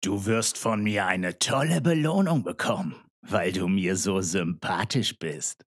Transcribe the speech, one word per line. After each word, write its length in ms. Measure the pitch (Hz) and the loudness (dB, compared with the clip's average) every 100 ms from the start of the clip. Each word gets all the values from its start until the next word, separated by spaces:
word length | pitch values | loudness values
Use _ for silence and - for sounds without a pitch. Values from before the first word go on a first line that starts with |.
Du 240 | - 101 98 | -2 -2 0
wirst 320 | 113 107 - | 0 0 -2
von 260 | 117 110 | -2 0
mir 220 | 104 104 95 | 0 0 0
eine 340 | 92 90 - | 0 -2 -2
tolle 420 | - 135 151 170 | 0 2 2 2
Belohnung 640 | 143 165 151 185 190 160 | 2 2 2 2 4 2
bekommen, 520 | 104 - - 107 90 - - _ | 0 -4 -2 -2 -2 -8 -16 _
weil 300 | - 101 90 | -2 0 0
du 160 | 90 90 | 0 2
mir 280 | 98 90 95 | 2 2 0
so 260 | 92 95 | 0 0
sympathisch 960 | 92 92 85 85 - 87 98 139 107 - | 0 0 -2 -4 -4 -2 0 0 0 -4
bist. 460 | 82 73 - - - | -8 -6 -8 -10 -18